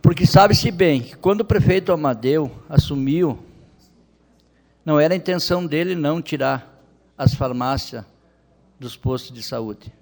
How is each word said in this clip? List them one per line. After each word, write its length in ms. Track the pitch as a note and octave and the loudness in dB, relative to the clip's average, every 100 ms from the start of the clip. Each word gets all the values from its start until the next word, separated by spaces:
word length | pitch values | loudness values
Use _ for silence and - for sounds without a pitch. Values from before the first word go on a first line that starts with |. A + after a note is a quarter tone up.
porque 260 | - E3+ F3+ | 4 4 4
sabe-se 440 | F#3+ G#3 G#3 A#3+ | 6 6 4 0
bem 300 | F3 F3+ C#3 | 2 2 2
que 160 | A#2 - | -2 -4
quando 240 | - G#3 | 0 0
o 40 | |
prefeito 460 | A3 G#3 C#3+ F#3 F#3 | 0 2 4 2 0
Amadeu 640 | E3+ D3 A#2 A#2+ D3+ C#3 - - | 0 0 -2 0 0 -2 -8 0
assumiu, 720 | D3 - C#3+ C3+ D#3 F3 G#2+ - - _ _ _ _ _ _ _ _ _ _ _ _ | 0 0 -4 -2 0 -2 -4 -12 -20 _ _ _ _ _ _ _ _ _ _ _ _
não 160 | - D3+ | -2 2
era 120 | D#3 | 2
a 40 | F3+ | 0
intenção 500 | F3 F3+ - F3+ F3 | -2 -4 0 -2 -2
dele 300 | D3+ F3 F3+ | -2 -2 -2
não 260 | D3 D#3+ | -2 -2
tirar 640 | - D3 C3+ C3+ - _ _ _ _ _ | -4 -4 -2 -4 -8 _ _ _ _ _
as 180 | C3+ | -2
farmácias 720 | C3+ C3+ B2 B2 C3+ - A#2+ G#2 _ _ _ _ _ _ _ | -2 -4 -4 -4 -6 -8 -14 -18 _ _ _ _ _ _ _
dos 180 | B2+ - | -18 -8
postos 360 | B2+ B2+ - | -6 -6 -8
de 100 | A#2+ | -16
saúde. 500 | G#2 A#2+ A2+ G#2 - _ | -10 -8 -8 -12 -18 _